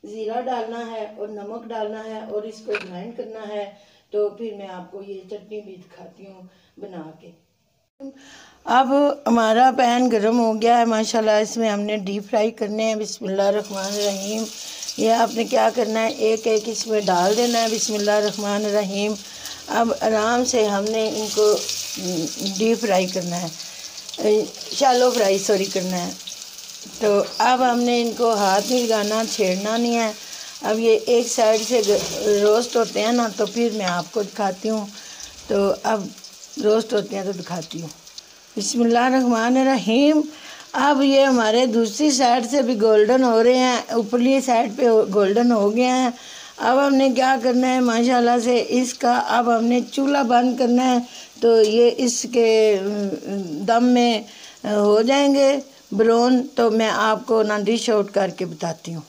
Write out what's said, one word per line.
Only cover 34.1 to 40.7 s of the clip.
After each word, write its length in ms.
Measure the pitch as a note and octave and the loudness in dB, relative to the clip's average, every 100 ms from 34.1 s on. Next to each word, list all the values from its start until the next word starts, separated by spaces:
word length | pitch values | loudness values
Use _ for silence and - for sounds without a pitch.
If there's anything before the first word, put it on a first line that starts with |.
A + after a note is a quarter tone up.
| A3+ | -6
दिखाती 460 | G3+ - G3+ F#3 G#3+ | -6 -4 -4 -4 -4
हूँ। 200 | A3 G#3 - - - - - - | -4 -6 -14 -20 -18 -20 -20 -4
तो 200 | G3+ G3 | 0 2
अब 400 | - - A3 F#3+ - - - - - | 0 -2 -2 -4 -14 -20 -20 -18 -4
रोस्ट 320 | G#3 A3 A3+ | 2 2 2
होते 220 | B3 - G3 | -4 -4 -8
हैं 80 | F#3+ | -6
तो 60 | |
दिखाती 480 | F3+ E3+ F3 D#3 E3 | -8 -8 -10 -10 -12
हूँ। 100 | E3 - - - - - - - | -12 -16 -20 -20 -20 -20 -14 -8
बिस्मिल्लाहिर्रहमानिर्रहीम, 1700 | G3+ A#3+ A#3 A#3 B3+ C4 B3 A#3 A3+ C4 C4 C4 F3+ A3+ D4 D#4 D4+ - - - - | -4 0 2 4 2 2 2 2 2 2 2 0 2 4 4 4 0 -10 -20 -20 -10